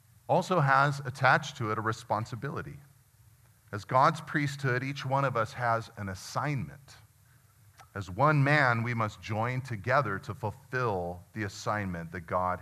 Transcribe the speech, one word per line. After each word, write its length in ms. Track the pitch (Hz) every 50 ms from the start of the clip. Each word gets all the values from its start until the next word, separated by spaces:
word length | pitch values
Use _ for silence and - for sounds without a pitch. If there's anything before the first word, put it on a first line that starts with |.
| _ _ _ _ _
also 320 | - 139 175 - - 185 170
has 420 | 143 139 135 135 139 147 143 139 -
attached 520 | 123 - - 127 127 151 170 165 - -
to 140 | - 117 107
it 60 | 107
a 40 | 110
responsibility. 960 | 104 110 110 - - - 107 104 113 - - 107 - 143 - 101 - - - - - - _ _ _ _ _ _ _ _ _ _ _ _ _ _ _ _
As 140 | 104 104 -
God's 360 | - 127 131 143 165 160 -
priesthood, 640 | - - - 151 143 139 143 - 139 131 120 123 131
each 220 | 135 143 139 -
one 200 | 131 135 139 139
of 100 | 131 -
us 160 | 117 110 - -
has 360 | - 123 120 113 113 110 - -
an 120 | 104 101 95
assignment. 840 | 95 - - - - 127 127 147 147 120 - - - - - - - - - _ _ _ _ _ _ _ _ _ _ _ _ _ _ - - _ -
As 140 | 101 95 98
one 320 | 92 107 139 156 151 143 135
man, 400 | 143 151 151 139 123 117 113 113
we 100 | 123 120
must 280 | 117 110 104 - -
join 400 | - - 107 107 113 123 127 131
together 580 | 131 - 120 101 90 123 127 143 123 104 98 92
to 140 | - - 92
fulfill 840 | - - 85 - - - - 131 127 123 113 101 90 85 87 87 87 90 - -
the 100 | 110 104
assignment 680 | 98 - - - 117 107 104 98 95 87 85 85 82
that 160 | 92 92 82
God 320 | - 95 90 90 90 90 82